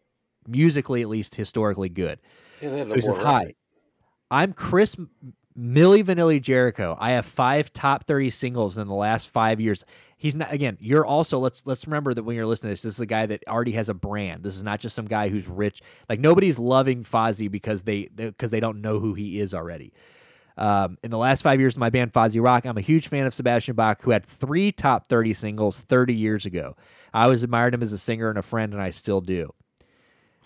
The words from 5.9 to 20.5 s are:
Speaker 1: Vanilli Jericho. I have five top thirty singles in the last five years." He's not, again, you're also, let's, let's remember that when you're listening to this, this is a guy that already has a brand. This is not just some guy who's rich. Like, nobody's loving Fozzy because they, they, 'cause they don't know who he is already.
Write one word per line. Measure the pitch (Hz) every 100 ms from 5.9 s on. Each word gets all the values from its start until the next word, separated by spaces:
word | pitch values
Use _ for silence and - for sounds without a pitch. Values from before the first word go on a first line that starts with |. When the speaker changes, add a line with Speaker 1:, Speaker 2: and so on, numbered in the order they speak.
| 208
Speaker 1:
Vanilli | 190 175 165 147
Jericho. | 131 127 123 - 90 80
I | 113
have | 123 -
five | - 127 147 147
top | - 139 139 -
thirty | 143 131
singles | - 127 123 104 101
in | 101
the | 98
last | 107 110 -
five | 120 110 110
years." | 110 98 - - _ _
He's | 151 147
not, | 156
again, | 143 135 95
you're | 110 147 127
also, | 147 165 135
let's, | 131 - 135
let's | 127 156
remember | 151 139
that | 117
when | 110 117
you're | 113
listening | 113 110
to |
this, | 98
this | 113 101
is |
a | 107
guy | 110 107
that | 107 -
already | 113 120
has | 110 104
a |
brand. | 92 101 104 95 85
This | 98 95
is | 104
not | 104
just | 113
some | - 107
guy | 107 104
who's | 104 92
rich. | 92 104 - - - -
Like, | 113
nobody's | 151 170 190 120
loving | 120 131 135 123 107
Fozzy | 113 113 104 104
because | 101 110 104
they, | 104 101 -
they, | - 113
'cause | - 117
they | 110
don't | 113 107
know | 107 107
who | 107
he | 92 104 98
is | 98
already. | 90 85 80 65 _ _ _ _ _ _